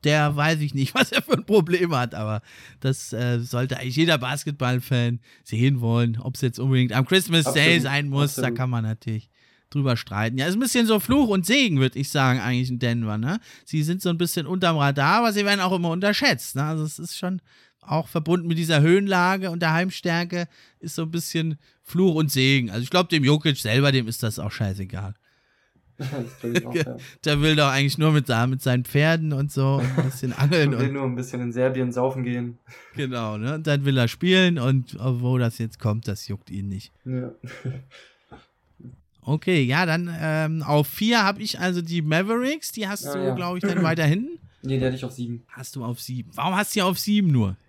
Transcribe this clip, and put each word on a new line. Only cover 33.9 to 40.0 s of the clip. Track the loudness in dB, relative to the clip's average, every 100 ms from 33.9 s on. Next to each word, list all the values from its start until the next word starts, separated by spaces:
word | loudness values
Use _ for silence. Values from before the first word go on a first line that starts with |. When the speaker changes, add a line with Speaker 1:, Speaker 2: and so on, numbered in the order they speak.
| 2
Speaker 1:
er | 2
spielen | 2 4 6 6 4
und | 2 2 0 -6
wo | -4 -2 0 2
das | 0 -2
jetzt | -8 -4
kommt, | -2 -2 -4
das | -8 -8
juckt | -12 -10
ihn | -10 -8
nicht. | -8 -12 _
Speaker 2:
Ja. | -8 -8 -8 -14 -18 -12
<laughs> | -10 -10 -16 -20 -20 _ _ -20 _ _ _ _ -20 -20 _ _ -4
Speaker 1:
Okay, | -2 2 2
ja, | 2 0 0
dann, | -2